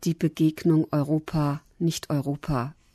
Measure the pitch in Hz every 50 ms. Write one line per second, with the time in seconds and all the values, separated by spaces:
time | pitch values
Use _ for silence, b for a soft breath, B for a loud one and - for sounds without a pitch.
0 | - 170 160 - - 156 - - 160 156 156 - - 175 160 156 156 - - 151
1 | 139 135 156 156 151 - - 156 147 143 143 156 - _ _ _ 175 165 160 -
2 | - - 151 143 139 147 143 139 - - 143 127 117 143 - _ _ _ _